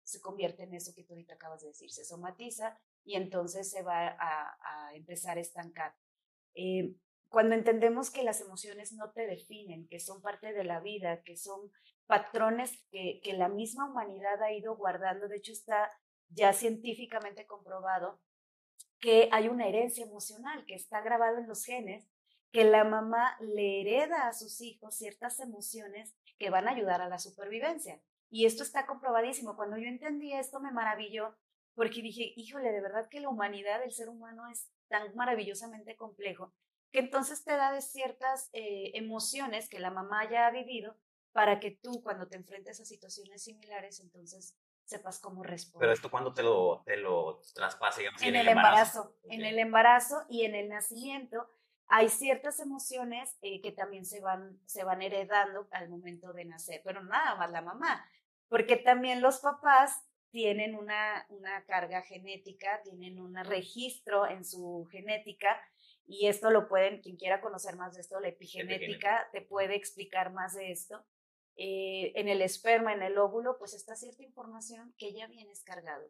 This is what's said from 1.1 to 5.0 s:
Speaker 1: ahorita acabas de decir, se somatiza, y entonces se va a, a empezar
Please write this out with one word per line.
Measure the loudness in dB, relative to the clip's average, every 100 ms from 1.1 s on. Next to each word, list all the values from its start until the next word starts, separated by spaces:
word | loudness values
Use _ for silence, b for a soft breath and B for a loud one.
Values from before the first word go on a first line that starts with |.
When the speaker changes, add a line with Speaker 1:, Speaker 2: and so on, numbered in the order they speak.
Speaker 1:
ahorita | -20 -20 -18
acabas | -16 -16
de | -18
decir, | -20 -18
se | -16
somatiza, | -16 -12 -12 -12 -14 -8 -8 -8 _ _ -6
y | -4
entonces | -2 -4 -4 -6 -8
se | -8
va | -2 0 -2
a, | -2 -4 -4 -6 -10 -12 -12 -12
a |
empezar | -16